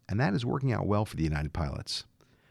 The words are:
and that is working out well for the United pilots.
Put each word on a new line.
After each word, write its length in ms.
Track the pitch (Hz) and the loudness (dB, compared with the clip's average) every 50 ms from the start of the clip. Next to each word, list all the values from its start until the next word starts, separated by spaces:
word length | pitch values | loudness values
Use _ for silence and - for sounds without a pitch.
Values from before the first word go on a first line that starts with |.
| _ - | _ -4
and 120 | 90 107 | 0 0
that 160 | 135 175 202 | 2 2 2
is 100 | 143 120 | 0 0
working 280 | 123 - - 131 131 110 | 0 0 0 2 0 2
out 120 | 98 92 | 2 2
well 200 | 90 104 104 107 | 2 2 2 2
for 100 | - - | 0 0
the 80 | 76 80 | 0 0
United 300 | 78 76 73 76 76 - | 2 2 0 -2 -2 -2
pilots. 520 | 87 78 71 69 69 - - - - - - _ _ - _ _ _ _ _ | -2 -2 -2 -2 -6 -6 -6 -6 -8 -8 -10 _ _ -20 _ _ _ _ _